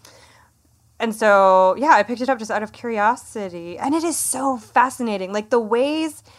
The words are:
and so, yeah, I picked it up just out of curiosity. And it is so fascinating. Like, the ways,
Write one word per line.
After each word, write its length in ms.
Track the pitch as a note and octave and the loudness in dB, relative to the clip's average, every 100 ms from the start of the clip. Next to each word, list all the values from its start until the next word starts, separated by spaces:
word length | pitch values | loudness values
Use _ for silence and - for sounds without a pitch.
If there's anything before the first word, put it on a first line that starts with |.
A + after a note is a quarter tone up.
| - _ _ _ _ _ _ _ _ - | -20 _ _ _ _ _ _ _ _ -8
and 140 | A3+ | -8
so, 640 | A3 G#3+ G3+ F#3+ F#3 F#3 F#3+ | 0 4 6 6 6 4 2
yeah, 120 | D4+ | 4
I 100 | A3 | 4
picked 180 | G#3+ A#3+ | 2 -4
it 80 | B3+ | -2
up 100 | A#3+ | -4
just 120 | A3 | -4
out 120 | G#3 | -6
of 100 | G#3+ | -8
curiosity. 1080 | - A#3+ G#3+ G#3+ B3+ - A3 F#3+ E3+ E3+ F3 | -10 -6 0 0 -2 -8 -12 -10 -12 -14 -8
And 160 | C4+ | -4
it 80 | D#4+ | -2
is 140 | E4 - | -2 -4
so 400 | - B3+ C4+ B3 | -6 -4 -4 -6
fascinating. 760 | - A#3+ B3+ - A#3 G3 F#3 | 0 2 2 -2 -6 -6 -6
Like, 180 | G#3 G#3+ | -6 -2
the 100 | A#3+ | -2
ways, 640 | G#3+ A#3 C#4 D#4 D#4+ - _ | 0 0 0 -2 -6 -8 _